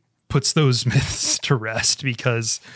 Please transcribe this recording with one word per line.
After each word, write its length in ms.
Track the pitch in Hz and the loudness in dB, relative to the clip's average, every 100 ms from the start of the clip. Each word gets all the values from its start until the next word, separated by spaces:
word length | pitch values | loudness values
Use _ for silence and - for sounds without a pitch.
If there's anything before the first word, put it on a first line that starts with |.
| _ _ - | _ _ -2
puts 240 | 143 - | 0 2
those 320 | 165 139 120 - | 2 4 4 2
<laughs> 20 | |
myths 500 | 139 - - - - | 0 0 -2 -2 -2
to 160 | - 123 | 0 -2
rest 480 | 110 110 - - | -2 -2 0 0
because 560 | 139 120 127 117 113 - - | -4 -2 -2 -2 -2 -6 -10